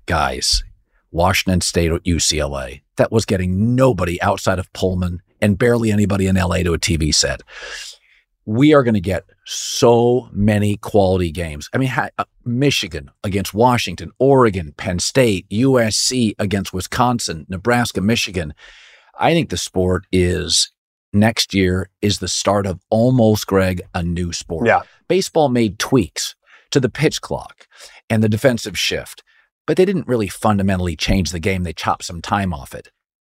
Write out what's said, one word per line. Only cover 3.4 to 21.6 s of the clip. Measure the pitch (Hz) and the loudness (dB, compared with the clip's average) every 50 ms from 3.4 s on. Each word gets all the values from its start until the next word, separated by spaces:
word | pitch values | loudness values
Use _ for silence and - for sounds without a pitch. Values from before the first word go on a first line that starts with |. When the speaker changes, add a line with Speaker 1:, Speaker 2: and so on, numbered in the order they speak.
| 92 92 92 95 110 120 123 | 0 0 0 0 0 2 2
Speaker 1:
nobody | 127 131 131 117 87 90 87 87 87 | 4 2 2 2 0 -2 -4 -2 -2
outside | 90 101 98 98 - - 95 87 | 0 -2 -2 0 -2 -2 -2 -2
of | 85 - - | -4 -8 -6
Pullman | - - 92 92 90 90 90 90 87 - _ _ - | -2 -2 -2 0 0 -2 -4 -4 -8 -12 _ _ 0
and | 107 104 98 | 0 0 2
barely | 90 123 120 120 117 117 110 | 2 2 2 2 2 2 0
anybody | 104 107 104 92 101 98 95 | 2 2 2 2 0 0 2
in | 92 95 | 2 2
L | 92 90 90 87 | 2 0 0 0
A | 85 87 | 0 0
to | 87 82 | -2 -2
a | |
T | 78 - - 85 | -2 -2 -2 -2
V | 76 78 78 | 0 0 0
set. | 78 - - 69 65 - - - - - - - - - - - - - _ _ _ _ _ _ _ _ _ | 0 0 0 -2 -4 -6 -10 -18 -20 -18 -16 -14 -14 -14 -16 -16 -20 -20 _ _ _ _ _ _ _ _ _
We | 110 107 120 143 151 151 | -2 2 4 6 6 6
are | 143 127 | 6 6
gonna | 120 110 101 | 4 2 2
get | 82 95 90 85 - _ _ _ _ | 0 -2 -4 -4 -6 _ _ _ _
so | - - - - - - - 135 120 120 120 120 120 123 123 117 - | -14 -12 -10 -8 -8 -2 2 4 6 6 6 4 4 2 0 -2 -4
many | - 95 101 107 104 104 104 104 101 | -2 0 2 2 4 4 2 0 -2
quality | 98 - - - 104 98 92 95 92 90 85 | -4 -4 0 2 4 4 4 2 2 0 -2
games. | 76 90 85 78 76 73 - - - | -4 -6 -6 -6 -8 -10 -10 -6 -4
I | 123 | -4
mean, | 131 127 | -4 -2
ha-, | 117 139 101 - - | -2 -4 -4 -4 -6
uh, | - 104 - _ _ - | -8 -10 -10 _ _ -8
Michigan | 123 117 123 143 143 - - - 87 85 76 69 - _ _ - | -6 -2 0 0 0 0 -2 -4 -6 -10 -12 -14 -16 _ _ -6
against | 104 92 101 95 - - | -4 -4 -4 -4 -2 0
Washington, | 101 120 127 123 110 - 101 85 - 87 80 - - | 2 4 4 4 2 -2 -4 -8 -10 -12 -10 -2 2
Oregon, | 131 139 139 131 123 110 90 95 82 73 - | 4 4 6 6 6 4 2 -2 -6 -8 -10
Penn | - - 101 90 87 | -8 -6 -4 -4 -4
State, | - - - 139 127 113 98 90 - - | -4 -2 0 2 2 2 0 -2 -4 -4
U | 98 107 131 135 131 123 | -2 0 2 2 4 2
S | 113 110 104 | 2 0 -2
C | - - - 127 127 117 104 95 - | -2 -2 -2 0 0 0 0 0 -2
against | 107 98 104 98 92 - - | -4 -2 -2 -4 -4 -4 -8
Wisconsin, | 90 - - - - 117 123 120 117 - - 85 80 - - | -8 -8 -4 -2 0 2 2 0 -2 -4 -8 -8 -10 -10 -10
Nebraska, | 95 87 - 120 120 123 120 - - - | -10 -4 -2 0 0 0 0 -2 -4 -2
Michigan. | 92 107 117 110 - - 90 90 82 76 71 _ - - - - - - - _ _ _ _ - | 0 0 0 0 -2 -4 -6 -6 -6 -8 -10 _ -20 -20 -20 -20 -20 -20 -20 _ _ _ _ 0
I | - 135 165 | 2 2 2
think | 170 123 - | 2 0 -2
the | 92 | -4
sport | 85 - - - 92 90 90 92 90 - _ | -6 -8 -4 -2 0 0 0 0 -2 -2 _
is, | - 92 90 87 90 80 80 80 80 - - - _ _ _ _ _ _ _ _ | 0 2 2 2 0 -2 -2 -2 -2 -2 -2 -4 _ _ _ _ _ _ _ _
next | - 101 104 113 113 - - - - | 0 2 2 2 2 0 -4 -2 0
year | 98 | 2